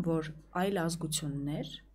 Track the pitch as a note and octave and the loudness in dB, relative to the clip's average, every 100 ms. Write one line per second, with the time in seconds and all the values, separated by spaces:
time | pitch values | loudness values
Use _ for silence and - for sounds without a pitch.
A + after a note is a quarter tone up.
0 | E3+ D#3+ D#3 - - F3+ F#3+ G3 E3 E3 | 4 2 0 -8 -6 0 2 4 2 0
1 | D#3 D3+ D3+ C#3 C#3+ E3 C#4 - - | -2 -2 -2 -2 -2 -2 -4 -10 -16